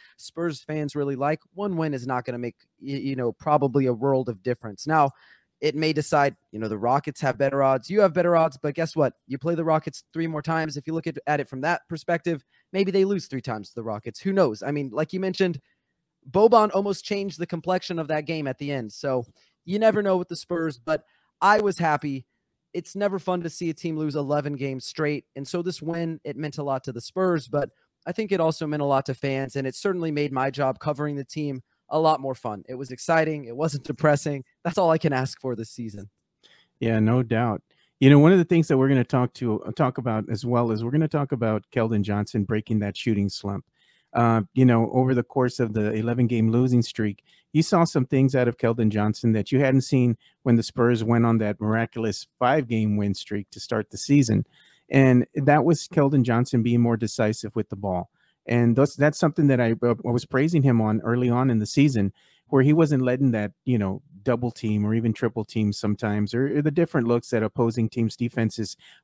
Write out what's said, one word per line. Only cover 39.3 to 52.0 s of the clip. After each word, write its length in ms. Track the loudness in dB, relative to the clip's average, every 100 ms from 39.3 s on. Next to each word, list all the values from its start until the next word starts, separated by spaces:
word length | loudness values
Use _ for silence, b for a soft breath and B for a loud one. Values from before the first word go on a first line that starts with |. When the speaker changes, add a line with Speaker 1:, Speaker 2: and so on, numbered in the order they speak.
Speaker 2:
to, 260 | -2 -4 -2
uh, 80 | -4
talk 260 | -2 -2 -2
about 320 | -2 -2 -2
as 160 | -4 0
well 240 | 0 2
is 140 | 0
we're 80 | -2
gonna 160 | 0 0
talk 240 | 0 -2
about 320 | -2 -2 -2 -2
Keldon 300 | -2 0 0
Johnson 420 | 0 -2 -2 -2
breaking 340 | -2 -2 -2 -2
that 180 | -2 -4
shooting 320 | -2 0 -2
slump. 360 | -4 -8 -8 -10 _ _ _ _
Uh, 280 | 0 2 2 0
you 140 | 4 6
know, 240 | 6 2
over 220 | 2 2
the 80 | 0
course 360 | 0 0 -2 0
of 140 | -2
the 180 | -2 -2
eleven 340 | -2 -2 0 0
game 240 | 2 2
losing 320 | 2 4 2
streak, 420 | 0 -2 -4 -6 _ b b
you 80 | 0
saw 200 | 2 2
some 220 | 2 0
things 300 | 0 2 4
out 120 | 4 0
of 120 | 2
Keldon 320 | 0 2 2
Johnson 420 | 2 0 0 0
that 180 | 0 2
you 100 | 2
hadn't 200 | 4 2
seen 380 | 2 2 2 0 b b
when 140 | 2 2
the 60 |
Spurs 400 | 2 2 2 2
went 220 | 2 2
on 140 | 4 2
that 200 | 0 -4
miraculous 640 | -2 -2 -2 -4